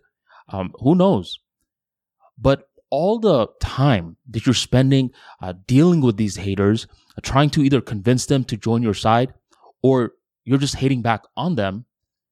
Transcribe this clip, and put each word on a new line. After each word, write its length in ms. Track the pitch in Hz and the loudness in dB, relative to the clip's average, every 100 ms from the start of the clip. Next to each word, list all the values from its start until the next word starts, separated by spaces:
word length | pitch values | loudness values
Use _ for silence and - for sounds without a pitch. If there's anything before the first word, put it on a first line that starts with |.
| _ _ _ _ - | _ _ _ _ -14
Um, 140 | 98 95 - | -10 -8 -4
who 100 | 120 | 0
knows? 460 | 180 190 117 87 - _ _ _ _ _ _ _ _ _ - | 2 4 0 -4 -14 _ _ _ _ _ _ _ _ _ -4
But 220 | 123 135 _ _ _ | -2 -2 _ _ _
all 300 | 135 180 226 | -2 0 0
the 280 | 214 143 107 - | 2 2 0 -4
time 580 | - - 143 107 82 - - | -8 0 2 2 -2 -14 -12
that 140 | 110 135 | -4 -2
you're 80 | 120 - | -2 0
spending, 360 | 123 131 135 127 - - - | 0 2 2 0 -6 -20 -14
uh, 120 | 92 90 - 127 | -12 -12 0 2
dealing 260 | 170 170 | 4 4
with 160 | 131 104 | 2 0
these 200 | 107 92 98 | -4 -4 -6
haters, 320 | 98 101 113 - _ _ - | 0 2 0 -2 _ _ -16
uh, 40 | |
trying 280 | - 135 147 | -4 0 2
to 120 | 156 | 2
either 180 | 135 135 | 2 0
convince 440 | - 107 98 123 - | -2 -4 0 0 0
them 160 | 139 123 | -2 -2
to 100 | 110 | -6
join 260 | 113 117 | -2 -2
your 100 | 117 | -2
side 400 | 98 113 117 131 - _ _ _ _ | -2 0 2 0 -6 _ _ _ _
or 300 | 127 131 117 - _ _ - | 0 2 0 -6 _ _ -2
you're 200 | 135 139 | -2 -2
just 100 | - | -2
hating 180 | 135 131 | -2 -2
back 200 | 117 107 - - | -2 -4 -6 -8
on 200 | 160 143 | -4 -2
them, 300 | 98 98 123 _ _ _ _ | -4 -6 -12 _ _ _ _